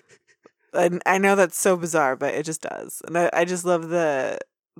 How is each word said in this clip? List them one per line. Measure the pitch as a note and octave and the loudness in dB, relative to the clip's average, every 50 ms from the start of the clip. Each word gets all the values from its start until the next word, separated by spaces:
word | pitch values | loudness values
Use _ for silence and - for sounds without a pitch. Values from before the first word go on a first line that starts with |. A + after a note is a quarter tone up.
| _ _ - _ _ _ _ _ _ _ _ _ _ _ - | _ _ -20 _ _ _ _ _ _ _ _ _ _ _ -2
And | F3 F3+ F3 F3 F3 - | 0 2 2 0 0 0
I | - F#3 F#3+ | 0 2 2
know | G3 G3 G3 | 4 4 4
that's | G3 G#3+ D#3+ - - | 4 4 2 2 0
so | - G3+ F#3 | 2 2 2
bizarre, | F3 E3 E3+ D#3 D#3+ D3+ C3 C3 | 2 0 -2 0 2 2 2 0
but | - C#3+ C#3 F#2+ | -2 -2 -2 -2
it | A2+ D#3 | -4 -4
just | D#3+ D#3+ - - | -6 -6 -8 -8
does. | - - - A1 B1 - - - | -10 -10 -10 -10 -12 -12 -14 -12
And | - D#3+ | -4 -2
I, | E3+ F3 E3 - | 0 0 2 2
I | - E3+ | 2 0
just | F3 F#3 F3+ F3 | 0 0 -2 0
love | F3+ F3+ E3+ E3 D#3+ | 0 0 0 0 -2
the, | E3 F3 E3 D#3 C#3+ C3+ C3 G#2+ - - - - _ _ _ _ _ | -2 0 0 2 0 0 -2 -2 -4 -6 -10 -14 _ _ _ _ _